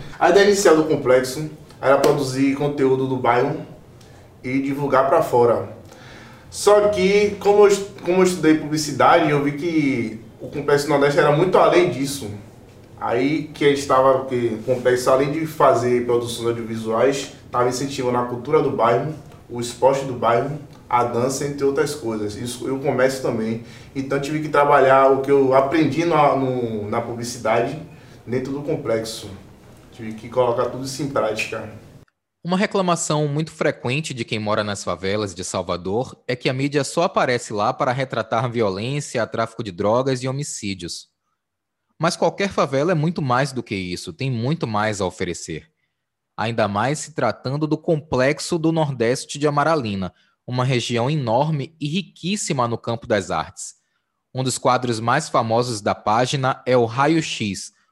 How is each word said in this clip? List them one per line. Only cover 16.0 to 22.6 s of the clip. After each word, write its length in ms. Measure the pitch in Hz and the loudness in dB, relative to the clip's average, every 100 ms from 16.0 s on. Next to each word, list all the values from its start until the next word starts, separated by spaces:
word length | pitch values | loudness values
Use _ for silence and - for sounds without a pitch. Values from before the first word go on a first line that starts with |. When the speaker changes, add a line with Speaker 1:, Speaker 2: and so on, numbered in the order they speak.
| 120 | 2
Speaker 1:
produções 420 | 120 117 - 117 | 0 0 -4 -2
audiovisuais, 840 | 117 110 113 110 113 131 139 - - - | -4 -6 -6 -2 2 2 2 -6 -14 -6
tava 160 | 123 127 | 0 0
incentivando 500 | 127 139 - 123 120 | 0 -4 -2 -2 0
a 60 | |
cultura 400 | 120 120 139 151 | -2 -6 0 2
do 80 | 135 | 2
bairro, 420 | 107 107 95 156 - - - - | 2 2 2 -2 -8 -16 -20 -14
o 100 | 120 | -8
esporte 460 | 117 - 131 139 139 | -8 2 2 2 -4
do 80 | |
bairro, 440 | 113 113 117 139 151 - - - | -2 0 2 0 -8 -12 -20 -2
a 140 | 120 | 0
dança, 420 | 117 117 131 131 143 | 0 0 -2 -2 -6
entre 200 | 139 139 | -2 0
outras 280 | 139 143 | 0 -2
coisas. 420 | - 113 110 104 110 | -4 -6 -4 -6 -6
Isso, 320 | 120 - | -10 -8